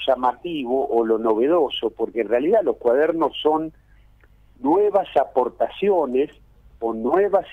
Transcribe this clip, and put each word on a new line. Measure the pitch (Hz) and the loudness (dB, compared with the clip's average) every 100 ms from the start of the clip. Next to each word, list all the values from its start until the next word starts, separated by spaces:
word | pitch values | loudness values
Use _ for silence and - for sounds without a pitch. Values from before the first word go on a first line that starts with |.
| - | 0
llamativo | 127 127 120 175 160 120 135 - | 0 0 -4 -8 -8 -4 -4 0
o | 117 113 | 0 2
lo | 110 | 0
novedoso, | 113 110 135 175 131 - 113 | 0 0 2 2 0 -2 -6
porque | - 110 120 | -4 -6 -4
en | 104 | -2
realidad | 117 156 220 | 0 2 2
los | 165 110 | 0 0
cuadernos | 120 127 160 165 147 - | 0 2 2 0 -2 0
son | 151 156 160 - _ _ _ _ _ _ _ _ | -2 0 -4 -12 _ _ _ _ _ _ _ _
nuevas | 135 180 208 196 180 151 | 0 2 2 0 0 -2
aportaciones | 135 - 123 - 135 - 196 185 139 127 147 - _ _ - - | 0 0 -2 -2 -6 -2 0 2 2 0 -2 -6 _ _ -20 -8
o | 113 | -6
nuevas | 113 113 180 202 190 - | -4 -2 0 2 0 0